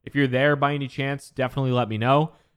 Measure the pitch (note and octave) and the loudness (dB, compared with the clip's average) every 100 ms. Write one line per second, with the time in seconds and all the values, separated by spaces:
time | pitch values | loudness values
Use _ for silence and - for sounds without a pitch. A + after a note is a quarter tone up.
0 | - C#3+ C3+ B2 C#3+ C#3+ C#3+ C#3+ C3 - | -6 0 0 2 2 2 0 -2 -6 -6
1 | C#3 C#3+ - - B2+ C#3 C3 B2 A2 A2 | -6 -6 -8 -4 -4 -2 0 0 0 -2
2 | A#2+ C#3+ D#3+ _ _ | 2 2 2 _ _